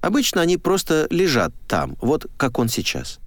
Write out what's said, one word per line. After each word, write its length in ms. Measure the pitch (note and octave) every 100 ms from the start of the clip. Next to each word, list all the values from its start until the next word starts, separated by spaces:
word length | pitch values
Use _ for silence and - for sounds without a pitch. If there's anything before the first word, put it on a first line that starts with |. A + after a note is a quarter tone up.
Обычно 400 | E3 B3+ C4 F#3
они 160 | E3+ F3
просто 500 | - F#3+ - D#3 D3+
лежат 420 | E3+ F#3 B2+ E2 - -
там, 280 | F2 C2+ -
вот 260 | A#2 D3+ - -
как 220 | C3 B2
он 100 | A#2
сейчас. 520 | - - - - -